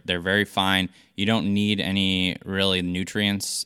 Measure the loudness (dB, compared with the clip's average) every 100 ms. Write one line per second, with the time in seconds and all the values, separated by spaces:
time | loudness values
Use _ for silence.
0 | -4 -4 2 2 2 0 2 2 0 -6
1 | -16 -4 0 2 2 0 2 0 0 0
2 | 2 2 0 -2 -6 0 2 2 0 -2
3 | -4 -2 0 0 -4 -6